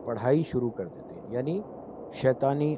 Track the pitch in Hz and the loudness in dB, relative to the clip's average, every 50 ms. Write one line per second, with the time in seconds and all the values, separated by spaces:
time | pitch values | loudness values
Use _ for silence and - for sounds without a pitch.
0 | - - 120 110 117 123 143 160 160 - - 127 123 120 113 - 92 82 - - | -2 -4 -4 0 4 6 6 6 4 2 0 0 0 0 -2 -4 -6 -8 -8 -12
1 | - - - - - - 113 123 131 147 170 202 214 - - - - - - - | -14 -14 -14 -14 -10 -6 -4 -2 -2 0 -2 -2 -4 -6 -12 -14 -14 -14 -14 -14
2 | - - - - - 131 131 131 135 135 139 147 147 151 151 | -14 -12 -8 2 4 4 4 4 2 2 2 2 2 2 0